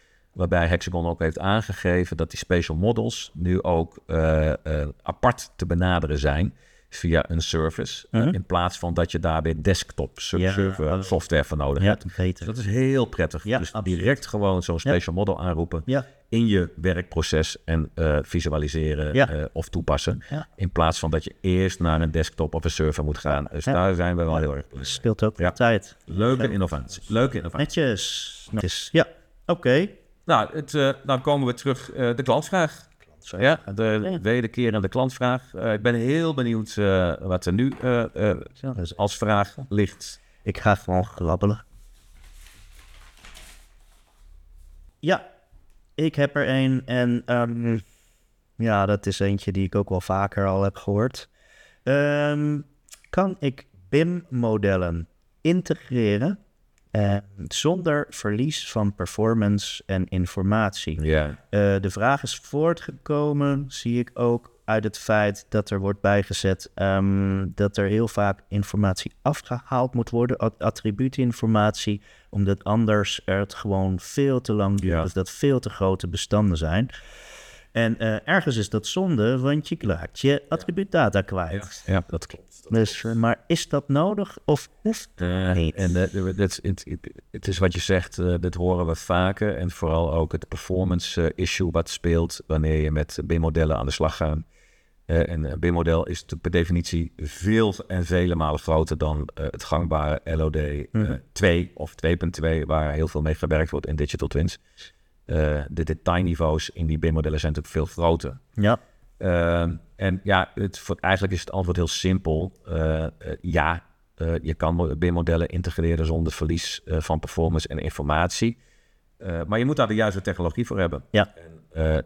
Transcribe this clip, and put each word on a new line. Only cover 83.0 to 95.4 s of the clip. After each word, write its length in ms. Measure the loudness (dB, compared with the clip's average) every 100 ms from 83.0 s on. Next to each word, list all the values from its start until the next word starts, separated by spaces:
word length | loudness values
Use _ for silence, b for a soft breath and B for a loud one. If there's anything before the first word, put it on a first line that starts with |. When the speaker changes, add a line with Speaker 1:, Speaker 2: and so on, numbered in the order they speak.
Speaker 1:
klopt. 140 | -4 0
Speaker 2:
eh, 40 |
maar 220 | 2 0 _
is 220 | -2 0
dat 200 | -4 0
nodig 500 | 2 2 0 -4 -6
of 240 | 0 0 0 _
hoeft 280 | -4 -4 -8
het 140 | -4 -2
Speaker 1:
Eh, 240 | 0 2
Speaker 2:
niet? 200 | 4 2
Speaker 1:
en, 220 | 2 2 2
eh, 160 | 2 0 -2 0
dat, 0 |
het, 220 | 0 0
het, 240 | -4 -4 -6 -12 -12 -20 -16
het 180 | -8 -4
is 100 | 2
wat 140 | 2
je 80 | 2
zegt, 380 | 0 0 0 -2
eh, 160 | 0 0
dit 140 | 0
horen 320 | 0 0 2 0
we 80 |
vaker. 640 | -2 0 2 2 0 -2 -2
En 140 | -4
vooral 420 | -4 0 2 2
ook 180 | 0 0
het 160 | -2 -6
performance, 760 | -10 -4 -2 0 0 -2 0
eh, 80 | 0
issue 360 | 0 -2 0 0
wat 180 | 0 -2
speelt 520 | -4 0 2 2 -4 -4
wanneer 340 | 0 2 2
je 80 | 2
met 280 | 0 -2 -6
bim-modellen 520 | -2 0 2 2 2 2
aan 100 | -2
de 60 |
slag 240 | 0 -2 0
gaat. 220 | -2 -2 -6 b b b b b
Eh, 240 | 0 2 2
en 160 | 0